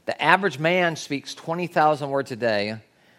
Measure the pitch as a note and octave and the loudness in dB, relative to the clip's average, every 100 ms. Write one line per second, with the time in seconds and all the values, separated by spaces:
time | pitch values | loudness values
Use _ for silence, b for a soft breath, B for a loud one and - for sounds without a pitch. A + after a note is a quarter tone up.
0 | - - D3 F#3+ G3 C3 D#3+ F#3 F3 D3+ | -10 -2 4 4 2 -2 0 2 0 -2
1 | - C#3 - - - E3+ E3+ F3 D3+ C#3+ | -8 -8 -8 -14 -8 -6 -2 4 4 4
2 | C#3+ C#3 B2+ A2+ A#2 G#2 G#2 A2 _ b | -2 -4 -4 -2 0 0 -2 -6 _ b
3 | b | b